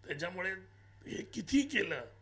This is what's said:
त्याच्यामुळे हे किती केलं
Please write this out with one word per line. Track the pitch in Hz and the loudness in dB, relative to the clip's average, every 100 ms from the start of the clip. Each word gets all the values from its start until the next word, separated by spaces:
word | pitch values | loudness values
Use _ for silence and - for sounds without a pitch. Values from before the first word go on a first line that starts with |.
| - | -6
त्याच्यामुळे | 143 170 180 185 190 - - - - - | -4 -2 -2 -2 -4 -8 -20 -20 -18 -6
हे | - | -6
किती | 220 - 180 269 | -4 -6 4 4
केलं | 277 233 180 147 120 - | 6 2 2 0 -4 -14